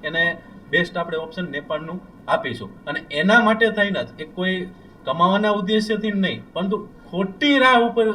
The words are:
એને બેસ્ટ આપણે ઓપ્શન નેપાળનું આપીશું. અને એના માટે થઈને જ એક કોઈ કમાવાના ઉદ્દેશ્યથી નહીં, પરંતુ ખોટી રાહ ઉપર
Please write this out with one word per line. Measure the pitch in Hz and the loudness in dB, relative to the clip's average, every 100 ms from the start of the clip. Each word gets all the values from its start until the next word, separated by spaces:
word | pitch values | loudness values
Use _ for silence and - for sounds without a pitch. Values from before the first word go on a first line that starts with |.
એને | 156 165 170 165 - - - | -4 0 0 -2 -12 -20 -4
બેસ્ટ | 170 175 185 | -2 -2 -4
આપણે | 170 160 | -4 -6
ઓપ્શન | 160 190 175 | -6 -8 -8
નેપાળનું | 139 143 156 160 185 - - - | -8 -6 -8 -8 -12 -14 -20 -4
આપીશું. | 160 135 113 104 - - | -2 -2 -8 -12 -14 -10
અને | 143 - | -10 -6
એના | 147 180 226 | -2 4 6
માટે | 214 220 226 | 6 2 2
થઈને | 214 202 170 | 2 -2 -2
જ | 120 - | -6 -10
એક | 156 | -14
કોઈ | - 185 185 180 - - - | -6 -4 -4 -6 -14 -20 -14
કમાવાના | - 156 180 196 214 | -8 2 2 4 2
ઉદ્દેશ્યથી | 208 190 220 214 214 214 | 0 0 0 0 -2 -2
નહીં, | 202 185 117 - | 0 -2 -2 -8
પરંતુ | - 190 208 - - - | -6 -4 -4 -6 -18 -10
ખોટી | 175 190 - 294 277 | -4 -4 0 2 6
રાહ | 262 247 | 6 6
ઉપર | 233 233 220 | 4 2 0